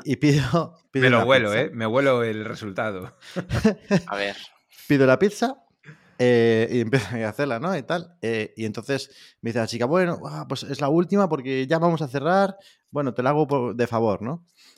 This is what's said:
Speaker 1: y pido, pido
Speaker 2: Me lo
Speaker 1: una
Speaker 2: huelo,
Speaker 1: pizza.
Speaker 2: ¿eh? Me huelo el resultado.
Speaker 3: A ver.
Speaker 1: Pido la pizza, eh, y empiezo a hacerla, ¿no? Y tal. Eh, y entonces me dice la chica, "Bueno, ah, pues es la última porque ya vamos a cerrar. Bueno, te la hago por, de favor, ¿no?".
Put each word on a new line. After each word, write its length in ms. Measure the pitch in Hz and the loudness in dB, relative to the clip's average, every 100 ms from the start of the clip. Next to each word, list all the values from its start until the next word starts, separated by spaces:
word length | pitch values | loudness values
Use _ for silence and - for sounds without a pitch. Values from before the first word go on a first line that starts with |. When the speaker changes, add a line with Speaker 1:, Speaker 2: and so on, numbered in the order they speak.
Speaker 1:
y 120 | 139 127 | -2 0
pido, 600 | 147 143 127 165 156 - _ | 2 2 2 0 -2 -8 _
pido 140 | 135 | 0
Speaker 2:
Me 60 | 127 | 4
lo 80 | 117 | 4
Speaker 1:
una 80 | 120 | 4
Speaker 2:
huelo, 220 | 131 107 | 4 4
Speaker 1:
pizza. 100 | 107 | 0
Speaker 2:
¿eh? 80 | 147 | -2
Me 140 | 117 110 | -4 -2
huelo 360 | 127 139 123 | 2 2 2
el 200 | 113 107 | 0 -4
resultado. 720 | 107 101 107 95 110 95 92 - - 180 180 113 214 190 - 190 - | -8 -10 -10 -6 -6 -6 -12 -18 -14 -10 -4 0 2 0 0 -2 0
Speaker 3:
A 100 | 101 | -4
ver. 200 | 101 - - _ _ - - | -4 -6 -16 _ _ -12 0
Speaker 1:
Pido 180 | 139 131 | 4 6
la 120 | 127 | 4
pizza, 380 | 202 - 240 269 _ _ - - _ - | 2 0 -4 -6 _ _ -20 -20 _ 0
eh, 500 | 123 120 117 113 113 | 4 6 4 4 2
y 100 | 123 | 0
empiezo 360 | 110 131 98 120 | 0 -2 -2 -4
a 120 | 110 | -4
hacerla, 300 | 123 143 117 | -4 -4 -4
¿no? 160 | 165 175 | -4 -6
Y 60 | |
tal. 320 | 120 170 170 _ | -4 -6 -6 _
Eh, 300 | 113 113 107 - | -4 -4 -4 -6
y 80 | 107 | -8
entonces 440 | 110 110 135 - - - _ | -6 -4 -4 -6 -18 -20 _
me 100 | 117 | -4
dice 100 | 117 | -2
la 60 | 110 | -2
chica, 200 | 117 120 | -2 0
"Bueno, 340 | 180 175 156 147 | 0 0 -4 -10
ah, 200 | 151 147 | -12 -10
pues 160 | 135 | -10
es 160 | - 135 | -8 -4
la 80 | 143 | 0
última 400 | 165 180 202 190 | 2 2 2 0
porque 380 | 151 127 131 135 | -2 -4 -4 -2
ya 120 | 165 | 0
vamos 240 | 170 160 | 2 0
a 60 | 143 | -2
cerrar. 480 | 139 151 190 196 196 _ _ _ | -4 0 2 2 -4 _ _ _
Bueno, 240 | 143 135 | -4 -4
te 80 | 113 | 0
la 80 | 127 | 0
hago 160 | 147 143 | 2 2
por, 280 | 139 120 117 | 0 -2 -2
de 100 | 120 | 0
favor, 340 | 117 113 92 | 2 0 0
¿no?". 220 | 110 170 _ _ _ | -4 -10 _ _ _